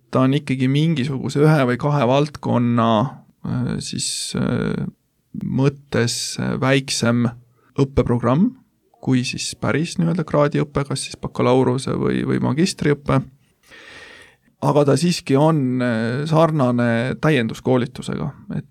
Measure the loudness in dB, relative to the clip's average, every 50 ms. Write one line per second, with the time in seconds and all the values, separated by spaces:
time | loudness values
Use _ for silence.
0 | _ _ 0 2 2 2 2 0 -2 -2 -2 0 0 0 2 2 2 2 2 0
1 | -2 -2 -4 -4 -6 -4 0 4 4 6 6 4 4 2 0 0 0 0 0 2
2 | 2 2 2 2 0 0 -4 -8 -4 -2 0 2 2 2 2 2 2 2 2 2
3 | 0 0 -4 -10 -18 _ _ _ -8 -6 -4 -2 -2 -2 -4 -6 -6 -8 -6 -6
4 | -6 -6 -6 -6 -8 -6 -4 -4 -2 -2 -2 -2 -2 -2 -2 -4 -6 -8 -10 _
5 | _ _ _ _ _ _ -10 -8 -6 -4 0 2 2 2 0 -2 -10 _ -2 0
6 | 0 0 -2 -4 -6 -8 -6 -6 -4 -4 -4 -2 0 0 0 0 0 -2 -4 -2
7 | 0 0 2 2 0 -2 -2 -6 -16 _ _ _ _ _ _ -2 -2 0 2 0
8 | 0 2 0 0 2 2 2 4 2 2 0 -4 _ _ _ _ _ _ _ _
9 | -2 0 0 0 0 -2 -6 -6 -8 -10 -8 -4 -4 -2 0 0 -2 -4 -2 -2
10 | 0 0 0 -2 -2 -2 0 2 2 2 0 -2 -2 -2 -2 -4 -4 -4 -6 -8
11 | -8 -10 -12 -10 -12 -8 -4 0 2 2 4 4 4 2 0 -2 -4 -4 -4 -2
12 | -2 -2 0 -2 -2 -2 -2 -2 0 0 0 0 0 0 -2 -2 0 0 0 0
13 | 0 0 0 0 0 -4 -12 _ _ _ _ _ _ _ -20 -20 -20 -20 -20 -20
14 | -20 -20 -20 -20 -20 -20 _ _ _ _ _ _ -2 2 2 4 4 4 2 2
15 | 2 0 -2 -2 0 2 2 4 4 4 4 2 0 0 -2 -2 -2 -2 -2 -2
16 | -2 -2 -2 -4 -2 0 2 4 4 4 2 2 2 2 2 2 2 2 0 0
17 | -2 -2 -4 -2 0 2 2 2 0 -2 -4 -4 -2 0 2 2 0 -2 -6 -10
18 | -10 -8 -6 -6 -6 -8 -8 -12 -14 -10 -10 -10 -10 -6